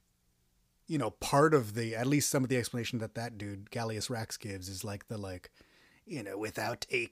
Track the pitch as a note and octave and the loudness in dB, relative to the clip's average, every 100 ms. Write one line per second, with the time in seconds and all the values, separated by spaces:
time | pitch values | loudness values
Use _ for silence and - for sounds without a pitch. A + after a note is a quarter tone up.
0 | _ _ _ _ _ _ _ _ - D#3 | _ _ _ _ _ _ _ _ -2 0
1 | G#2+ - - C#3+ D#3+ D3 G#2+ A2 A2+ A2+ | 0 -2 4 8 8 8 4 -2 -2 0
2 | B2+ D3 - C#3+ B2+ B2+ A2 A#2+ A2 A#2 | 4 4 4 2 2 2 0 -4 -2 -4
3 | A2 A#2 A#2+ G#2+ G2+ G2 G2+ A#2+ A2+ G#2+ | -4 -6 -8 -6 -8 -8 -8 -4 -2 -2
4 | - A2+ A2 - G#2 F#2+ F2+ F#2+ G#2+ G2+ | -4 -4 -6 -8 -8 -8 -8 -8 -6 -8
5 | - G#2+ G2 F#2 - _ - _ - _ | -8 -8 -6 -8 -12 _ -20 _ -20 _
6 | - D3 G2+ G2 A2 - A2 A#2 - B2+ | -10 -8 -6 -6 -6 -4 -4 -4 -2 -2
7 | A#2 | -2